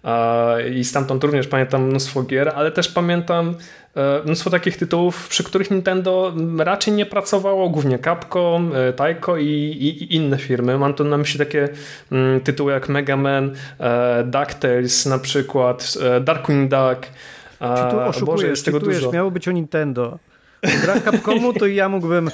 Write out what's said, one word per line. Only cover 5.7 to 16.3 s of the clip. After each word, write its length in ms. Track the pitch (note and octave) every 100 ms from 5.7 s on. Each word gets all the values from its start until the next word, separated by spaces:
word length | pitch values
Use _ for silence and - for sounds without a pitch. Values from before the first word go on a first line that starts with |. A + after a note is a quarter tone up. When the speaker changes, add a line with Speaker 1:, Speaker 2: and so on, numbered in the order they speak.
Speaker 1:
Nintendo 640 | G3 F#3 F#3 F#3 F#3 F#3 E3 E3 E3
raczej 360 | D#3 G3+ -
nie 120 | G#3 G#3
pracowało, 640 | G3+ G3 G3+ F#3+ G3 F#3
głównie 300 | D3+ C#3 B2+
Capcom, 720 | D#3 E3+ - F3+ F3 E3+ E3+ C3+
e, 180 | B2+
Taiko 440 | B2+ D3 E3 - E3+
i, 80 | D3
i, 560 | D3+ D3+ D#3 C#3 D#3+
i 120 | E3+ E3
inne 220 | D3 C#3
firmy. 400 | C3+ B2 B2 C3+
Mam 160 | C#3+
tu 100 | C#3+
na 140 | D3 D3
myśli 220 | D3 C3+
takie, 300 | C#3+ D3+ C#3+ C#3+ - - -
mm, 300 | C3 C3 C3
tytuły 300 | C#3 C#3+ C#3
jak 160 | C3+ C3
Mega 280 | C#3+ C#3+ C3+
Man, 340 | C#3 C#3 C#3 C3+ - -
e, 440 | A#2+ A#2+ B2 A#2+
DuckTales 840 | A#2+ C#3 C#3+ - C3+ B2 B2 - C#3+
na 140 | C3
przykład, 760 | C3+ C#3+ C3+ C3+ B2 B2 - -
e, 200 | B2+ B2
Darkwing 480 | C3